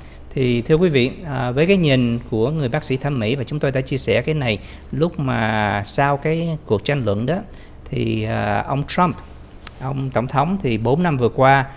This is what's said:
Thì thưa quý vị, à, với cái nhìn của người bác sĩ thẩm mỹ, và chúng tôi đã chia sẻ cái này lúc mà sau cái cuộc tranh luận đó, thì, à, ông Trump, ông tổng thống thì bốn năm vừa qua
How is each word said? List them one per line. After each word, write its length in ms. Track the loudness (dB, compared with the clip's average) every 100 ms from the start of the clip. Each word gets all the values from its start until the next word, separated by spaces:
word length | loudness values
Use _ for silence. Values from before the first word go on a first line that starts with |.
| -16 -18 -8
Thì 280 | 0 2 2
thưa 140 | 4 4
quý 140 | 4
vị, 220 | 4 2 0 -6
à, 260 | -4 -2
với 160 | 2 4
cái 100 | 4
nhìn 420 | 6 4 4 0 -2
của 220 | 0 0
người 180 | 0 0
bác 140 | -2
sĩ 140 | -2 -2
thẩm 220 | -2 0
mỹ, 160 | 0 -2
và 80 |
chúng 160 | -2 -2
tôi 120 | 0
đã 100 | 0
chia 160 | -2 -2
sẻ 240 | 0 0
cái 140 | 0 0
này 240 | 0 -2 -4 -16 -8
lúc 280 | -2 0 0
mà 640 | 0 0 2 2 2 0 -2
sau 320 | 0 2 2
cái 400 | 0 -2 -2 -4 0
cuộc 200 | 0 0
tranh 200 | 0 0
luận 200 | 0 0
đó, 100 | -2 -6 -14 -18 -18 -8
thì, 340 | -4 -2 -2
à, 400 | -2 -2 0 -2 -2
ông 160 | -4 -2
Trump, 280 | 0 0 0 -12 -18 -20 -18 -18 -10
ông 280 | -6 -4 -2
tổng 180 | -2 0
thống 300 | 0 0 0
thì 140 | 0 0
bốn 260 | 2 2
năm 140 | 2 2
vừa 120 | 0
qua 360 | 4 6 6 2